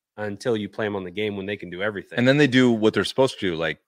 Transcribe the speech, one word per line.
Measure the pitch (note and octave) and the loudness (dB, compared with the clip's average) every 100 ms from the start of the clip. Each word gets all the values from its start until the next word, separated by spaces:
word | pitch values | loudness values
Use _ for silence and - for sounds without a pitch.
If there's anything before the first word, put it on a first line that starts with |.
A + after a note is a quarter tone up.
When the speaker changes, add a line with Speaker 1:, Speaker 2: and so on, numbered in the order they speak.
| _ - | _ -10
Speaker 1:
until | G#2+ G2+ C3 A2 | -8 -6 -2 -2
you | G2+ | -2
play | - G#2+ | -4 -4
'em | G2+ | -4
on | F#2 | -6
the | |
game, | F2+ G#2+ G2+ | -6 -4 -4
when | F#2+ | -6
they | G#2 | -8
can | F2+ | -10
do | F2 | -6
everything. | G#2 G2 - - | -4 -6 -8 -2
Speaker 2:
And | B2 | 2
then | C#3+ | 4
they | C#3+ | 4
do | B2+ B2+ | 6 4
what | A2+ G#2+ | 4 4
they're | G#2 F#2 | 2 -2
supposed | - C3+ - | 2 0 2
to | G2 | -4
do. | D#2+ | -2
Like, | D#2+ D2+ | -2 -4